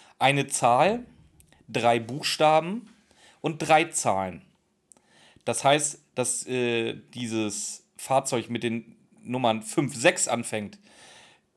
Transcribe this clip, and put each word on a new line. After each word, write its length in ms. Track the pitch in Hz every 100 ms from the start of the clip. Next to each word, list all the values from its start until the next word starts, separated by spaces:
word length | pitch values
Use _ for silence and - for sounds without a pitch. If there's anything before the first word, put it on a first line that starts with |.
| - -
eine 260 | 135 139 135
Zahl, 580 | - 123 123 175 240 - - _ - _ - -
drei 320 | 117 120 120
Buchstaben 920 | 113 143 - - 156 156 170 233 - _ _ _ - _
und 160 | 175 151
drei 280 | - 156 165
Zahlen. 580 | - 127 95 92 - - _ _ _ _ _ _ _ _ _
Das 200 | - 117
heißt, 400 | 139 151 147 - _
dass, 320 | - 123 - -
äh, 540 | 127 120 117 113 104 - 123
dieses 680 | 117 110 107 101 - - _ -
Fahrzeug 540 | - 135 135 120 110
mit 100 | 120
den 340 | 113 117 - - _ _
Nummern 400 | 117 127 120 110
fünf 320 | - - 143 113
sechs 320 | 127 - -
anfängt, 500 | 117 113 110 101 - _ - - - - _ _